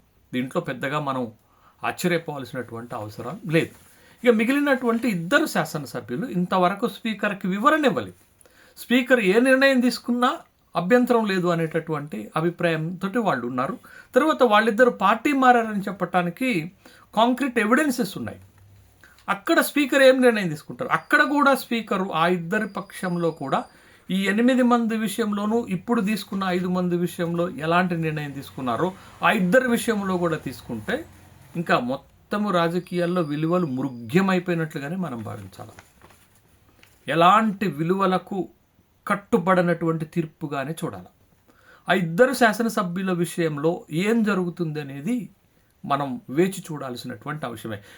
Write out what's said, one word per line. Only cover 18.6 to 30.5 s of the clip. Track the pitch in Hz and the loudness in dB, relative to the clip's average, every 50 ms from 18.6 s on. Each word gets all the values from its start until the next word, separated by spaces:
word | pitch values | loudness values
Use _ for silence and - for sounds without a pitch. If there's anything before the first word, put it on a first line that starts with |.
| - - - - _ _ _ _ - - _ - _ - | -20 -20 -20 -20 _ _ _ _ -20 -20 _ -10 _ -6
అక్కడ | 196 196 - - 339 320 | -6 -4 -2 0 2 2
స్పీకర్ | - - - 285 294 247 294 277 | 2 2 0 -2 0 2 4 6
ఏం | 269 262 262 269 | 8 8 8 8
నిర్ణయం | 254 240 226 208 190 165 | 6 4 4 2 0 -4
తీసుకుంటారు? | 147 - - - 123 - 127 - | -4 -6 -10 -12 -10 -8 -6 -4
అక్కడ | 156 - - - 302 294 | -4 -4 0 2 2 2
కూడా | 294 269 294 285 277 277 262 | 4 4 2 2 4 4 2
స్పీకరు | 262 - - 233 226 220 - 214 185 190 190 | 2 0 -4 -4 -4 -4 -2 -4 -4 -2 -2
ఆ | - 156 165 | 0 0 2
ఇద్దరి | 180 185 175 165 165 214 214 214 208 | 2 0 0 -2 -2 -4 -4 -4 -4
పక్షంలో | - 196 - - - - 190 180 175 175 170 165 | -8 -10 -10 -12 -10 -8 -6 -4 -2 -2 -2 -2
కూడా | 156 - 139 135 165 226 247 - - - - - - _ _ - | -2 -4 -4 -2 -2 -4 -4 -6 -14 -20 -20 -20 -20 _ _ -4
ఈ | 180 190 196 | -2 0 0
ఎనిమిది | 196 202 220 240 254 262 247 | 2 2 4 4 4 4 4
మంది | 247 240 240 233 233 214 226 | 4 4 4 2 2 0 -2
విషయంలోనూ | 220 226 202 - - 214 208 202 202 208 214 226 240 233 | -2 -2 -2 -2 -2 -2 -2 -2 -2 0 0 0 0 -2
ఇప్పుడు | - 185 175 - - 240 233 | -2 -4 -4 -2 0 0 0
తీసుకున్న | 190 208 220 - - - 202 196 190 | 0 0 -2 -4 -4 -6 -6 -4 -2
ఐదు | 185 180 185 180 180 | -2 -2 -2 0 0
మంది | 180 180 180 175 175 | 0 0 0 0 0
విషయంలో | 175 175 170 - - 170 170 170 170 175 185 | 0 -2 -2 -4 -4 -4 -2 -2 -2 -2 -4
ఎలాంటి | - 139 156 165 170 175 185 170 175 | -4 -4 -2 0 2 2 2 0 0
నిర్ణయం | 165 160 156 151 151 147 143 | -2 -2 -2 -4 -4 -6 -8
తీసుకున్నారో | 135 135 131 - - 147 131 123 113 120 160 185 185 - - - - - 175 | -10 -12 -12 -12 -10 -6 -4 -2 -2 0 -2 -2 -4 -6 -16 -20 -6 0 2
ఆ | 170 | 2
ఇద్దరి | 214 220 185 180 214 254 254 240 | 2 2 2 4 4 4 4 4
విషయంలో | 233 - - 233 214 202 196 190 185 | 0 0 0 -2 -2 -2 -2 -2 0
కూడా | 175 175 165 156 | 0 0 0 -2
తీసుకుంటే | 151 - - | -2 -6 -8